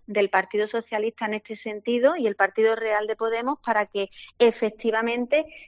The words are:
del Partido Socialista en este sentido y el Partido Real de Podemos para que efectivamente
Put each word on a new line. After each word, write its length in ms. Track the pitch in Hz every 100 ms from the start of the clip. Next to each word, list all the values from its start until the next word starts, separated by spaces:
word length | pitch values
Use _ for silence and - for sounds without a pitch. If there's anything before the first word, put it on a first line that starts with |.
| -
del 240 | 208 196
Partido 360 | 190 190 208 208
Socialista 600 | 226 220 220 214 - 220
en 80 |
este 220 | 214 - 214
sentido 600 | 220 208 226 240 262 339
y 100 | 220
el 80 | 202
Partido 380 | 196 - 220
Real 320 | 226 226 214 214
de 100 | 220
Podemos 420 | 226 226 247 294
para 200 | - 214 208
que 220 | 202 196 - - -
efectivamente 1080 | 240 226 220 214 233 220 233 240 240 302 311 -